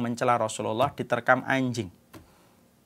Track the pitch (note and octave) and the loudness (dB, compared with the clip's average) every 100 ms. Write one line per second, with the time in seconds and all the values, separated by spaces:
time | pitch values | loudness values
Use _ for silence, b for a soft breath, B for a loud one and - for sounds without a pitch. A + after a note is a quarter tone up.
0 | A#2+ A#2+ B2+ A#2+ A2 - G#2+ A2 C3+ - | -2 0 2 2 0 -2 -2 0 0 -2
1 | B2 A#2+ - B2+ C3 C3+ B2+ A#2+ F#2 - | -4 0 4 2 2 0 0 -2 -6 -12
2 | _ - b b b b b _ | _ -20 b b b b b _